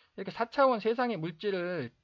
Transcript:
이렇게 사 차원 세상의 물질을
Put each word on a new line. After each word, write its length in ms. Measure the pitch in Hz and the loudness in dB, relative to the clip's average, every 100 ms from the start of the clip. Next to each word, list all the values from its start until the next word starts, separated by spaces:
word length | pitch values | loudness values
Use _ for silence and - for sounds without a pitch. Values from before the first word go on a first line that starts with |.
| _ - | _ -12
이렇게 140 | 196 | -10
사 180 | - 226 | -4 -2
차원 300 | - 269 226 | 4 4 4
세상의 360 | 220 233 247 190 | 0 0 0 -2
물질을 720 | 165 160 208 185 175 175 120 - | -6 -4 -2 -2 -2 -4 -6 -10